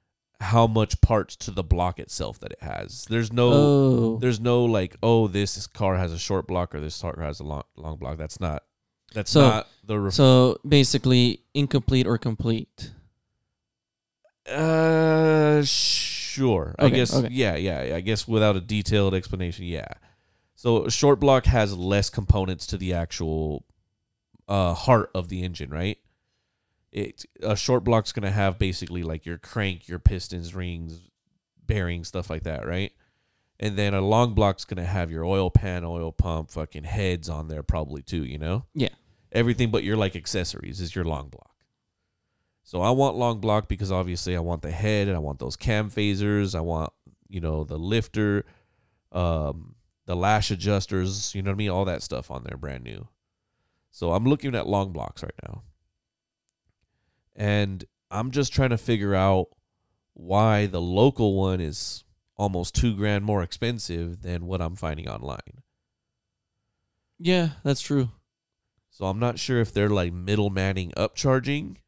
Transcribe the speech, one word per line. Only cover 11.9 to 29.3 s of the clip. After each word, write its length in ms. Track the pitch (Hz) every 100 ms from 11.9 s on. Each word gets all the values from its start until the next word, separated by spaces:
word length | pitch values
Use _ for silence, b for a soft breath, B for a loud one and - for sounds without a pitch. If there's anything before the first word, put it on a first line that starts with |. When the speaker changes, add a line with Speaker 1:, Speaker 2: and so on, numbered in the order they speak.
| 127 123
Speaker 2:
or 100 | 113
complete? 720 | 120 110 117 113 - - - - _ _ _ _ _ _ _ _ _ _ _ _ _ _ -
Speaker 1:
Uh, 1120 | 135 160 160 160 160 160 160 160 156 151 151
sure. 1120 | 139 - - - - - - - 131 95 78 -
I 60 | 143
Speaker 2:
Okay, 100 | 131
Speaker 1:
guess, 180 | 123 135
Speaker 2:
okay. 120 | 117
Speaker 1:
yeah, 240 | 127 110 80
yeah, 280 | 92 78
yeah. 120 | 64 80
I 60 |
guess 260 | 92 107 -
without 280 | 110 107 95
a 60 |
detailed 520 | 87 107 98 107 98
explanation, 520 | 95 - 92 90 85 87
yeah. 220 | 82 - - _ _ _ _ _ _
So 300 | 123 117 -
a 60 |
short 280 | 107 143 143
block 260 | 143 131 123
has 300 | 123 104 95
less 340 | 90 101 98
components 560 | - 101 104 92 90 -
to 100 | 98
the 160 | 92
actual, 720 | 87 85 - 80 78 78 73 - _ _ _ _ _ _ _ -
uh, 260 | 101 92
heart 380 | 85 - 120 -
of 160 | 92 87
the 140 | 90
engine, 260 | 90 85 67
right? 280 | 76 92 107 _ _ _ _ _ _ _ _ _
It, 340 | - 101 - - _
a 140 | 107 104
short 280 | - 127
block's 280 | 120 113 104
gonna 200 | - 101
have 280 | 101 98 92
basically, 440 | 98 90 82 87
like, 220 | 82 82
your 120 | -